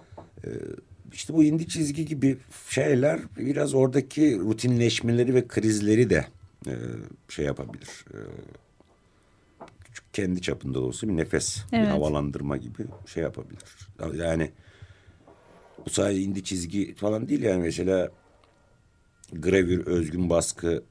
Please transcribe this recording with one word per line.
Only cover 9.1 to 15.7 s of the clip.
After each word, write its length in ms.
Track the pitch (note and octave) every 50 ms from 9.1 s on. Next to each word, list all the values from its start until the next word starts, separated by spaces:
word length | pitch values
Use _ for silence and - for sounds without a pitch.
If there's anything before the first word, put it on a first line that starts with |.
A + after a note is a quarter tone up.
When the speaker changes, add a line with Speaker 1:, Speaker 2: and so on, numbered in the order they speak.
| _ _ _ _ _ _ _ _ _ - - - _ _ -
Speaker 1:
küçük 300 | - - - _ _ -
kendi 280 | - G2 F#2 F2+ F2+
çapında 320 | F2+ - C#2 - - C2+ B1+ C2
da 40 |
olsa 260 | B1+ B1+ B1 - - G#2+
bir 80 | F#2
nefes, 420 | D#2+ D#2+ - - D2+ C#2+ - - - - -
Speaker 2:
Evet. 140 | B3 A3+ A3
Speaker 1:
bir 40 | G#3
havalandırma 680 | - D3+ D3 - D2+ D3 C#3+ C#3+ C3+ - D3 C#3 C#3+
gibi 260 | C2+ A#1+ A#1+ A1+ - - - - - -
şey 160 | - - -
yapabilir. 400 | D#2+ C2 - - - - - - - - - - - - - - - E2 -
Yani 360 | D#2 E2+ E2+ E2 E2 D#2+ - - _ - - - - - - - _ _ - - _ _ - - _ _ - - - - -